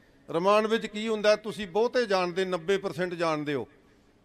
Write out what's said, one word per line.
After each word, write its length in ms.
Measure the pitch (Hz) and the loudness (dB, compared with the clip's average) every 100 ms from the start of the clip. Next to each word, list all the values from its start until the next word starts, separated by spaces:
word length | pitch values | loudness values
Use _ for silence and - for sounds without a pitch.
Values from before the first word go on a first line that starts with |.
| _ _ - | _ _ -6
ਰਿਮਾਂਡ 380 | 156 190 214 220 | 0 4 4 4
ਵਿੱਚ 180 | 220 208 | 0 -2
ਕੀ 220 | 208 226 | -6 -4
ਹੁੰਦਾ, 280 | 214 208 214 | 2 4 2
ਤੁਸੀਂ 320 | 214 165 202 | 0 -8 -4
ਬਹੁਤੇ 380 | 190 240 254 233 | 0 0 0 2
ਜਾਣਦੇ, 400 | 190 180 175 185 | 0 0 -2 -2
ਨੱਬੇ 320 | 180 165 196 | -2 0 -2
ਪਰਸੈਂਟ 360 | 196 147 180 | -2 -4 -4
ਜਾਣਦੇ 400 | 170 165 151 147 | -2 -2 0 -2
ਹੋ 100 | 135 104 - _ _ _ _ | -4 -6 -12 _ _ _ _